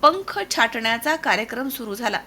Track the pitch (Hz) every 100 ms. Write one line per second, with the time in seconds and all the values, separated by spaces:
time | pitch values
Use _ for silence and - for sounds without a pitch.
0 | 294 359 392 - 392 - 339 254 226 226
1 | 294 320 311 196 220 233 269 254 226 202
2 | 226 196